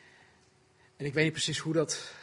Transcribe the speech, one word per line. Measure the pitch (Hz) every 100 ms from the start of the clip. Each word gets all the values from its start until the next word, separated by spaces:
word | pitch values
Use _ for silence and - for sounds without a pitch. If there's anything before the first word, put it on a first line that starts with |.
| - - - _ _ _ _ _ _ -
En | 139
ik |
weet | 143
niet | 156
precies | 156 - 147
hoe | 160
dat | 165 151 - - -